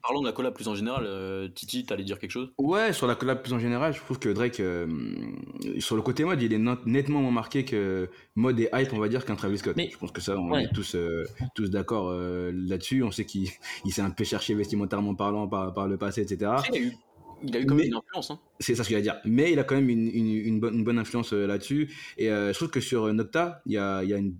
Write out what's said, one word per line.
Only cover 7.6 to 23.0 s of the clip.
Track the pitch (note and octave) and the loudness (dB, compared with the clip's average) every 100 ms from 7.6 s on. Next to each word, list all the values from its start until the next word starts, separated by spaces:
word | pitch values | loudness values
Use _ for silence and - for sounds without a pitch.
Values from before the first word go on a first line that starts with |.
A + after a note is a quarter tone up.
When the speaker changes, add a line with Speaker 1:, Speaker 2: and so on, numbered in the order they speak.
| C3 | 0
Speaker 2:
que | G#2+ G2 F#2+ F2+ - - - | 0 0 0 -2 -6 -8 2
mode | B2 A#2 | 4 4
et | A2 | 4
hype, | B2 C3+ | 2 0
on | A2 | 2
va | G#2+ | 0
dire, | B2 A#2+ | 0 -2
qu'un | G#2 | -2
Travis | G2 G2+ | -2 -2
Scott. | G2+ E2+ | -2 -2
Speaker 3:
Mais | F2 | -4
Speaker 2:
Je | - | -6
pense | F2 | -10
que | - | -6
ça, | F2 G2 | -2 -2
on | F2+ | 0
Speaker 3:
ouais. | D3 A#2 | 0 0
Speaker 2:
est | |
tous, | G#2+ G2 F2+ | -2 -2 -2
euh, | E2+ E2 D#2 - C3 - | -2 -2 -6 -6 -6 -2
tous | G#2 | -2
d'accord, | G2 F#2+ A2+ F#2 | 0 -2 -2 -2
euh, | F2+ F2+ F2+ F2+ | -2 -4 -4 -4
là-dessus. | F2+ F#2 F#2 - C3+ | -2 -2 -4 0 0
On | A#2 | 0
sait | F#2+ G#2 | -2 -4
qu'il, | G2+ F#2 - - | -2 -4 -6 -14
<laughs> | - G2 | -6 -4
il | |
s'est | F#2+ | -2
un | G2 | -2
peu | F2 | -2
cherché | G#2+ G#2 - | -2 -2 0
vestimentairement | G#2 G2+ G#2 G2+ G2+ G2+ G2 | 0 0 0 0 0 -2 0
parlant | G2+ G#2 G2+ | 0 0 0
par, | G2 F#2 | -2 -2
par | F#2 G2 | -2 -2
le | G2 | 0
passé, | G2+ F#2+ | -2 -2
et | G2+ | -2
cetera. | F#2 G#2 B2+ | 0 2 2
Speaker 1:
Après, | C#3+ | 2
il | F3+ | 0
a | B2 | -2
eu, | A#2+ _ - - - | -4 _ -20 -20 -12
il | C#3+ A#2 | -4 0
a | |
eu | C3+ | 4
quand | |
même | D3 D3+ | 4 4
Speaker 2:
Mais | |
Speaker 1:
une | A#2 | 0
influence, | - F#3 F3 | -4 -8 -6
hein. | D3+ _ _ | -10 _ _
Speaker 2:
C'est | - A#2 | 0 0
ça | |
ce | G#2+ | 2
que | |
je | G#2+ | 2
veux | |
dire. | G#2 - - | 2 0 2
Mais | A#2 E3 | 4 6
il | D#3 | 4
a | |
quand | B2 | 4
même | C3+ C3 | 4 4
une, | A#2 A2+ | 4 2
une, | A#2 A2 | 2 2
une | G#2+ G#2+ A2 | 2 2 2
bonne, | A2+ A2+ | 2 2
une | |
bonne | A2 A#2+ | 2 2
influence, | A2 A#2+ A#2 | 0 -2 0
euh, | G#2 G2+ | 2 2
là-dessus. | G2+ - C#3+ D3+ - - - | 0 0 0 0 -4 -14 -2
Et, | A2 | 2
euh, | G#2 G2+ | 2 2
je | F#2+ | 0
trouve | E3 | 0
que | C3 | -2
sur, | - B2 | 0 2